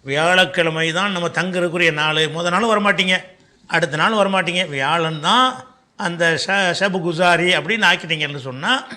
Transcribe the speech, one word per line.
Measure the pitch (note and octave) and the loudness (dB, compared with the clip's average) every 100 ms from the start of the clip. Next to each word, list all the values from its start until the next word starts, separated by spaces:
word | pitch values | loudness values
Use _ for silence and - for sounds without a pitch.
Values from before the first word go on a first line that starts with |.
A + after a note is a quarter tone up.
வியாழக்கிழமை | C3+ C#3+ E3 F#3 F#3 F3+ E3 D#3+ D#3+ | -6 0 2 4 2 2 0 0 -2
தான் | E3 G3+ | -2 -2
நம்ம | F#3 E3+ | -2 -4
தங்குறதுக்குரிய | - F3+ F3+ F3 E3+ E3+ | -2 -2 -2 -2 2 0
நாள், | D3+ D#3 D#3 | 2 0 0
முத | D#3 D#3 F3 | 0 -2 -2
நாள் | F3+ | 0
வரமாட்டீங்க, | A3+ G#3 G3+ F#3 F#3 F#3 - - _ _ - | 2 2 2 0 0 0 -4 -20 _ _ -4
அடுத்த | E3+ E3 D3+ | -2 0 0
நாள் | F3+ | 2
வரமாட்டீங்க, | A3 G3 F#3+ F3 F3 F#3 | 2 2 2 0 -2 -4
வியாழன் | C#3 C3+ E3 D#3+ D#3 | -2 -2 0 -2 -2
தான் | D#3+ A3+ C4 B3+ - _ _ - | 0 2 2 -2 -14 _ _ -8
அந்த | G3 E3+ E3+ D#3+ - | -6 0 0 0 0
ஷ-, | G3 F#3 E3 | 0 0 0
ஷபு | G3 F#3 | 0 -2
குசாரி | E3 E3 F3+ E3+ F3 F3 | -4 2 4 4 4 0
அப்படின்னு | D3 A3+ F#3+ | 0 0 2
ஆக்கிட்டீங்கன்னு | F3+ E3+ D#3 D3+ C#3+ | 2 0 -4 -4 -6
சொன்னா | C3 B2+ F3 C4+ - | -10 -6 -2 -2 -4